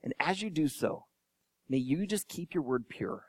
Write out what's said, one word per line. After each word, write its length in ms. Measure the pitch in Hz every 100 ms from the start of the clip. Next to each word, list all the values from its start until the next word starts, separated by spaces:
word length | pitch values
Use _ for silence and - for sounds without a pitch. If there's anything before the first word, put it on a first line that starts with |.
And 140 | - -
as 220 | 170 190
you 80 | 214
do 180 | 160 151
so, 380 | - 110 - - _ _ _ _ _ _
may 80 | 131
you 300 | 127 151 196
just 200 | 208 -
keep 280 | - 170 180
your 80 |
word 260 | 127 127 113
pure. 360 | - 101 98